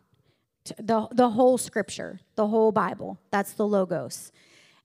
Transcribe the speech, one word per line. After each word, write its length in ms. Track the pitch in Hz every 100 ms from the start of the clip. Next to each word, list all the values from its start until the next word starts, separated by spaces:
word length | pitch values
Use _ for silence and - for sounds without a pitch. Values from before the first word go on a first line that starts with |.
| _ _ _ _ _ _ -
to 100 | -
the, 300 | 214 226 220
the 220 | 240 247
whole 260 | 220 254 247
Scripture, 640 | - - 190 - - 190 - -
the 120 | 214
whole 240 | 220 220
Bible. 460 | 214 180 202 - 196 _
That's 220 | 202 196
the 120 | - 208
logos. 680 | 202 185 165 123 - - - _ _ _ _